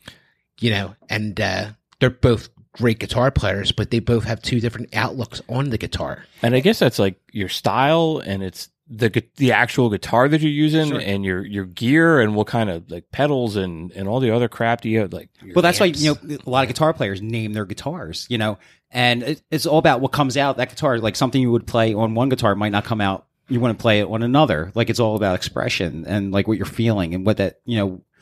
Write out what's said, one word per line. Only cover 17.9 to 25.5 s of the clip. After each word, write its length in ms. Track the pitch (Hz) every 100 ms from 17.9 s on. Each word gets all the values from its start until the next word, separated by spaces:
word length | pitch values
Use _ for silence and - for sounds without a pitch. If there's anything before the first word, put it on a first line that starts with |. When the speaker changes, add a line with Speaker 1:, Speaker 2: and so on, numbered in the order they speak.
| 175 85 - -
Speaker 3:
you 80 | 120
know, 200 | 107 101 _ _ _
and 320 | 123 123 120
it, 180 | 120 156 _
it's 160 | 156 156
all 120 | 147
about 220 | 165 127
what 120 | 135
comes 240 | 135 135 131
out 220 | 139 127
that 120 | 123
guitar. 280 | - 151 117
Like, 180 | 110 -
something 240 | 123 135
you 80 | 123
would 160 | 117 -
play 280 | 117 113
on 200 | 104 113
one 140 | 110 135
guitar 260 | 127 110
might 160 | 98 107
not 120 | 101
come 160 | - 110
out, 260 | 98 95 - _ _
you 100 | 123
wouldn't 180 | 123 104
play 180 | 117 104
it 60 | 95
on 140 | 110
another. 480 | 120 135 151 78 90
Like, 140 | 110 113
it's 120 | 113
all 160 | 110 107
about 180 | 101
expression 720 | 90 -